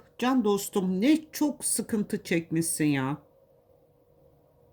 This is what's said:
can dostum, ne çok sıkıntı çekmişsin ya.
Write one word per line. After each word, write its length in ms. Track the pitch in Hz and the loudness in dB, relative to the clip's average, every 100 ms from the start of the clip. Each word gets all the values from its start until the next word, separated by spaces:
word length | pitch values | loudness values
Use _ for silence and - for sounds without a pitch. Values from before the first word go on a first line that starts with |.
| - - | -14 -4
can 260 | 247 262 | 0 2
dostum, 580 | 208 202 - 208 185 185 | 2 0 0 -2 0 2
ne 300 | 247 311 - | 4 2 0
çok 340 | - 294 - - | -2 -2 -2 -4
sıkıntı 580 | - 220 220 208 190 | -4 -2 -4 -2 -6
çekmişsin 640 | - 170 165 160 160 - 151 | -2 -4 0 -2 -2 0 0
ya. 320 | 139 131 147 - _ _ _ _ _ _ _ _ _ _ _ _ _ _ | 0 -2 -6 -10 _ _ _ _ _ _ _ _ _ _ _ _ _ _